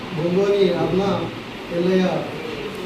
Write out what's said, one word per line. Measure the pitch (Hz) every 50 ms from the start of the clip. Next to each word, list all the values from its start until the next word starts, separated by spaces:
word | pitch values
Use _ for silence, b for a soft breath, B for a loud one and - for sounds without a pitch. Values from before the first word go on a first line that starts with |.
| - - 180
బొంగోని | 151 160 175 180 190 202 202 202 202 190 175 175 170 175
అరుణ | 160 165 185 202 196 - 170 170 - - - - - - - - - 180 170
ఎల్లయ్య | 175 185 190 185 185 175 160 - - - - - - 156 151 143 143 - - - -